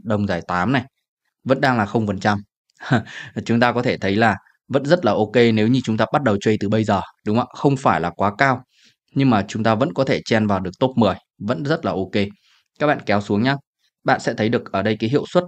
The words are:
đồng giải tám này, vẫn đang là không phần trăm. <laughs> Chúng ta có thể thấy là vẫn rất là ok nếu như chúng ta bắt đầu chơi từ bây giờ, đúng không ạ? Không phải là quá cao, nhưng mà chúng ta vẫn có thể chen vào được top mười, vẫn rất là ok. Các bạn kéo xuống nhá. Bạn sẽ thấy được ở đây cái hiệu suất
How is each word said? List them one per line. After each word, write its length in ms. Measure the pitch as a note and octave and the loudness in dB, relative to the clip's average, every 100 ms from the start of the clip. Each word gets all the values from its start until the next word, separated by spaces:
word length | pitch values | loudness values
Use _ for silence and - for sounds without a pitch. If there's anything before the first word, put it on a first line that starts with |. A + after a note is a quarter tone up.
đồng 240 | A2 G#2+ G2+ | -4 -2 -2
giải 140 | F2 E2+ | -4 -4
tám 240 | F2+ F#2 | -2 0
này, 120 | C#3+ - _ _ _ _ _ | -2 -4 _ _ _ _ _
vẫn 180 | - C3 | -2 0
đang 160 | C#3 B2 | 2 2
là 80 | G2+ | 0
không 220 | A#2+ G#2+ | 0 -2
phần 120 | F#2+ | -2
trăm. 200 | G#2+ G#2 - _ _ _ - | -2 -2 -6 _ _ _ -2
<laughs> 560 | B2+ - - - - G#2 | -2 -2 -16 -14 -10 -2
Chúng 140 | A#2 | 2
ta 120 | A#2+ | 4
có 100 | A#2 | 2
thể 160 | C3 E2+ | 0 -2
thấy 180 | F#2 G2 | 0 2
là 200 | A#2 F#2 _ _ - | 2 2 _ _ -4
vẫn 180 | B2+ C#3+ | -2 2
rất 200 | C3 G#2 | 2 2
là 60 | |
ok 240 | F#2+ G#2+ B2+ A#2 | 0 2 4 4
nếu 140 | A2 G#2+ | 4 2
như 120 | C3 | 2
chúng 140 | A#2+ A2 | 0 -2
ta 80 | A2 | 0
bắt 100 | D3+ | 0
đầu 140 | C3+ G2 | 0 0
chơi 160 | A2+ G#2+ | 0 0
từ 100 | G2+ | 0
bây 140 | A2 | 0
giờ, 180 | G#2+ G2 F2+ _ - | 0 -2 -2 _ -4
đúng 120 | G#2+ | -2
không 100 | G#2+ | -2
ạ? 100 | - | -2
Không 200 | D3 C3+ | 0 2
phải 240 | C3+ F2 | 0 0
là 80 | E2+ | -2
quá 220 | - G2 G2+ | -2 -2 2
cao, 260 | C#3 B2+ - _ _ _ _ | 0 0 -6 _ _ _ _
nhưng 160 | C#3 C3+ | -2 2
mà 160 | G#2+ F#2+ | 2 0
chúng 160 | G#2+ | -2
ta 120 | A2+ G#2+ | 0 0
vẫn 180 | C#3+ | 0
có 100 | F3 | -2
thể 180 | C3 G2 - | -2 -2 0
chen 220 | A2+ G#2 | 0 2
vào 120 | F#2+ | -2
được 120 | F#2 - | -4 -2
top 180 | C3 C3 | -2 2
mười, 180 | G#2 F2 _ - G2+ | 0 0 _ -10 -6
vẫn 180 | D3 C#3+ | -4 -2
rất 200 | D#3+ G#2 | -4 -2
là 60 | |
ok. 340 | F2 F#2 G#2 G2+ - _ _ _ - | -4 -4 -2 -4 -6 _ _ _ -4
Các 80 | D3 | -2
bạn 120 | C3+ - | -2 0
kéo 160 | G2+ | -2
xuống 220 | G#2 G2+ | 0 0
nhá. 120 | B2 C#3 _ _ _ _ | 0 -2 _ _ _ _
Bạn 160 | - C3 | -2 0
sẽ 140 | - | 0
thấy 160 | A#2 G#2+ | -2 0
được 220 | A#2+ - | 0 -2
ở 120 | F#2+ | -2
đây 140 | G2+ G#2+ | -2 -2
cái 100 | A2+ | 0
hiệu 140 | C#3+ - | -2 0
suất 160 | F3 | -2